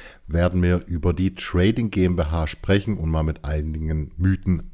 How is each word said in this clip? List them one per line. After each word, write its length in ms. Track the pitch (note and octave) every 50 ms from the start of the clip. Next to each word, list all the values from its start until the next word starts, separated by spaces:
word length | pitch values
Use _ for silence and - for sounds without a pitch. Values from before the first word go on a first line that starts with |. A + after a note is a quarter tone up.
| - - - - - -
werden 340 | D#2 E2+ F2 F2 F2 F2+
wir 240 | F2+ F2 F2+ F2 -
über 260 | - F2 E2 D2 F2
die 220 | D#2+ E2+ F#2 F#2+ F#2
Trading 560 | - - - - F2+ F2+ G#2+ A2 A#2 A2+ G#2
G 140 | - F#2+ F#2
M 100 | F2+ F2+
B 80 | E2+ D#2
H 200 | D2+ D#2+ E2 D#2+
sprechen 500 | D#2 - - - - G2 G2+ G2 A2 G2+ D#2+
und 120 | D#2+ D#2+
mal 140 | D#2+ D#2+ D#2
mit 200 | D#2+ D#2 - -
einigen 680 | D2 D#2 D2+ D2 D#2+ D#2 D#2 D#2+ D#2+ D#2 D#2 D2 - -
Mythen 540 | - F2+ F#2+ F#2+ F#2 - G2 F2+ D2+ - -